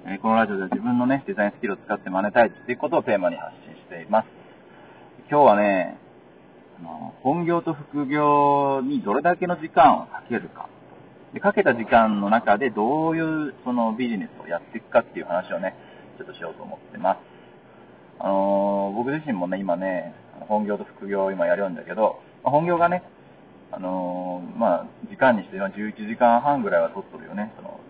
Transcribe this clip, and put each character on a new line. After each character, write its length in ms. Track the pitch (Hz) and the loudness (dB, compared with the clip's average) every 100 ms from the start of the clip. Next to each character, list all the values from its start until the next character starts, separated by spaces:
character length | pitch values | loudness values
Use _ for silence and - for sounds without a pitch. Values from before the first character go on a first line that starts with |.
え 100 | 92 98 | -12 -4
ー、 40 | |
こ 80 | 113 | 2
の 80 | 113 | 2
ラ 100 | 107 | 2
ジ 60 | |
オ 40 | 98 | -2
で 80 | |
は 40 | 95 | -4
自 100 | 92 | -4
分 200 | 117 123 | 0 0
の 80 | 123 | 2
ね、 180 | 135 120 | 0 -2
デ 60 | |
ザ 140 | 98 101 | -2 -2
イ 20 | |
ン 40 | |
ス 20 | - | -2
キ 100 | 107 | -6
ル 40 | |
を 40 | 95 | -6
使 160 | - | -6
っ 40 | 104 | -8
て 120 | 95 | -4
マ 100 | 92 | -2
ネ 120 | 104 | 0
タ 120 | 120 | 4
イ 60 | 107 | 2
ズ 60 | - | 0
し 100 | - | -8
て 60 | |
い 40 | 120 | -6
く 40 | |
こ 100 | - | -2
と 80 | 160 | -2
を 40 | |
テ 140 | 127 101 | 0 0
ー 20 | |
マ 120 | 87 | 0
に 60 | 82 | -4
発 200 | - - | -12 -16
信 100 | - - | -20 -20
し 60 | - | -18
て 140 | 87 | -16
い 80 | 82 | -2
ま 140 | 107 | -2
す。 40 | - - - - - - - - - - - | -2 -14 -20 -20 -20 -20 -20 -20 -20 -20 -2
今 100 | 147 | 6
日 0 | |
は 160 | 131 104 | 6 6
ね、 400 | 104 95 87 - - - - - - - - - | 4 2 -2 -8 -20 -20 -20 -20 -20 -20 -20 -20
あ 20 | |
の、 320 | 82 80 85 - | -18 -16 -16 -4
本 240 | 127 165 165 | -2 0 0
業 160 | 170 | 0
と 100 | 160 | -2
副 340 | 143 143 147 135 | -6 -6 -6 -2
業 760 | 151 147 147 143 143 139 139 | 2 4 4 4 4 2 0
に 180 | 131 143 | -2 -2
ど 140 | 101 | -2
れ 80 | 123 | 0
だ 140 | 165 175 | 2 0
け 100 | 175 | -2
の 80 | |
時 160 | 175 160 | -4 0
間 320 | - 147 - | 6 6 6
を 40 | - | -2
か 160 | - - | -16 -6
け 60 | |
る 160 | 117 90 | -6 -6
か。 180 | - - - - - - - - | -14 -16 -16 -20 -20 -20 -20 -16
で、 80 | - | 0
か 140 | 202 | 2
け 80 | 208 | 4
た 120 | 175 | 2
時 120 | 117 107 | 2 4
間 340 | 117 110 104 | 6 6 2
の 80 | 101 | 2
中 300 | 113 110 104 | 2 4 2
で 100 | 135 | 2
ど 440 | 104 110 151 165 | 0 0 2 0
う 40 | 165 | 0
い 40 | |
う 320 | 160 156 147 - | -2 -4 -6 -8
そ 80 | 123 | -4
の 220 | 123 113 | -2 0
ビ 160 | 110 123 | -2 -4
ジ 80 | 104 | -4
ネ 100 | 78 | -8
ス 160 | - | -14
を 20 | - | -8
や 120 | 85 | -8
っ 40 | - | -8
て 60 | 110 | -14
い 40 | |
く 80 | - | 0
か 100 | 120 | 0
っ 40 | - | 0
て 140 | 90 | -8
い 20 | |
う 20 | |
話 260 | 82 87 - | -6 -6 -4
を 60 | 85 | -6
ね、 140 | 95 - - - - - | -8 -10 -20 -20 -20 -20
ち 20 | |
ょ 40 | |
っ 20 | - | -20
と 80 | |
し 60 | - | -14
よ 80 | 82 | -14
う 40 | - | -14
と 60 | |
思 140 | - - | -16 -16
っ 160 | - | -16
て 60 | - | -4
ま 160 | - | -2
す。 40 | - - - - - - - - - - - | -2 -6 -20 -20 -20 -20 -20 -20 -20 -20 -8
あ 100 | 98 | -2
の 640 | 98 98 98 101 101 98 | 0 2 0 0 0 -2
ー、 40 | 104 | -4
僕 160 | 120 | -4
自 100 | 151 151 | -4 -4
身 60 | |
も 160 | 98 90 | -4 -4
ね、 100 | 95 | -4
今 200 | 98 87 | -4 -4
ね、 360 | 95 90 82 - - - | -2 -4 -8 -16 -20 -20
本 260 | - 107 104 | -4 -2 -2
業 100 | 101 | -4
と 80 | |
副 240 | 101 - 98 | -8 -14 -6
業 160 | 98 | -2
を 80 | 95 | -2
今 140 | 95 92 | 0 0
や 100 | 90 | 0
る 140 | 98 | -2
ん 40 | |
だ 100 | 80 | -6
け 100 | - | -10
ど、 260 | 92 107 - - - | 0 0 0 -14 -6
ま 80 | 131 | 0
あ、 0 | |
本 160 | 147 170 | 2 2
業 100 | 170 | 2
が 140 | 170 | 2
ね、 120 | 180 - - - - - - - 90 | 2 -6 -20 -20 -20 -20 -20 -16 -10
あ 40 | |
の 600 | 92 92 90 90 90 90 87 | -6 -4 -6 -6 -8 -8 -10
ー、 20 | 90 | -2
ま 260 | 113 82 | 0 0
あ、 40 | - - - | -4 -16 -16
時 60 | - | 2
間 200 | - 117 | 4 4
に 60 | |
し 60 | - | -2
て 80 | 190 | -6
今 120 | 196 | -6
十 180 | 202 214 | -6 -8
一 80 | - 107 | -8 -10
時 100 | 113 | 2
間 240 | 120 117 | 4 4
半 220 | 143 143 | 2 0
ぐ 80 | 101 | 0
ら 80 | 87 | 0
い 40 | |
は 80 | 82 | 0
取 140 | 98 | -4
っ 60 | - | -14
と 80 | 80 | -18
る 80 | - | -12
よ 80 | |
ね。 180 | 95 110 - | -10 -10 -12
そ 60 | |
の、 180 | - - - | -18 -18 -16